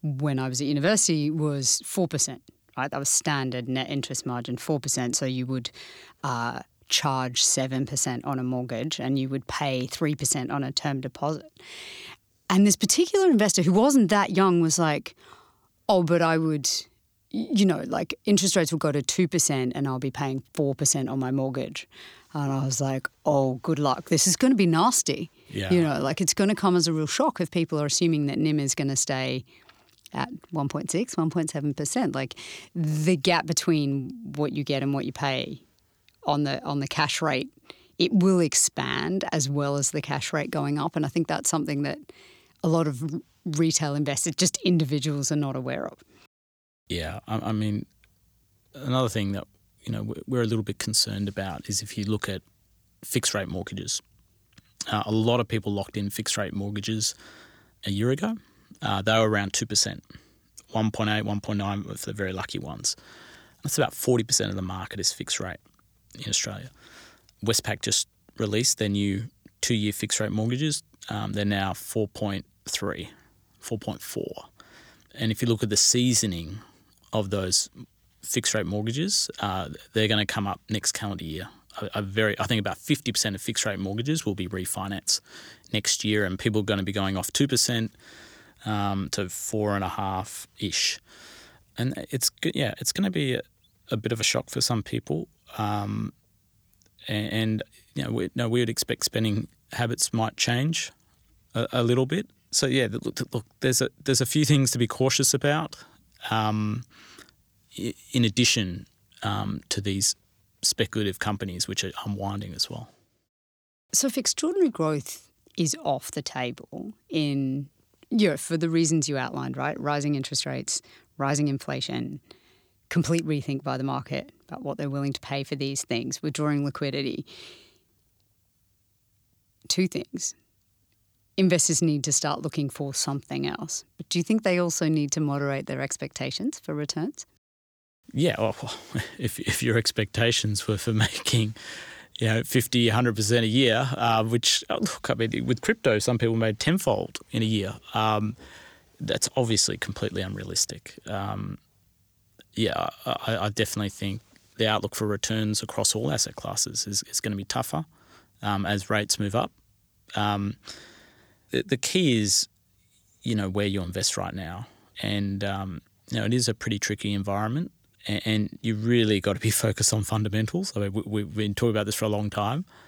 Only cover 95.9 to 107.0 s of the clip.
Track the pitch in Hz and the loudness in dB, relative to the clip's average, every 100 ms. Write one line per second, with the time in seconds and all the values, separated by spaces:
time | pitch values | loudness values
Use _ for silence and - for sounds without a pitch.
95.9 | 107 107 - _ _ _ _ _ _ _ | -4 -4 -8 _ _ _ _ _ _ _
96.9 | _ - 107 107 110 110 107 - - _ | _ -6 -4 -2 0 0 0 -4 -12 _
97.9 | - - 113 90 - 120 120 117 113 - | -6 -4 -2 -2 -2 0 2 2 -2 -4
98.9 | 117 - - 110 104 - _ _ - 120 | -2 -2 0 0 0 -4 _ _ -2 -2
99.9 | - - 117 110 - - 120 143 165 - | 0 0 0 0 0 0 2 0 -2 -6
100.9 | - _ _ _ _ _ 117 117 127 120 | -12 _ _ _ _ _ -4 -2 2 2
101.9 | 120 131 165 - _ _ - 139 131 117 | 4 2 -2 -4 _ _ 0 2 2 0
102.9 | 110 - - - 120 - _ 131 123 131 | -2 -6 -6 -6 -6 -8 _ 2 2 0
103.9 | - - 131 127 156 151 147 135 123 117 | -2 0 2 2 2 6 6 4 2 0
104.9 | - 131 - 135 139 143 151 156 - - | 2 2 4 2 2 2 0 -2 -10 -20
105.9 | _ _ _ - 110 107 107 107 110 - | _ _ _ -2 0 2 2 0 -2 -6
106.9 | - | -18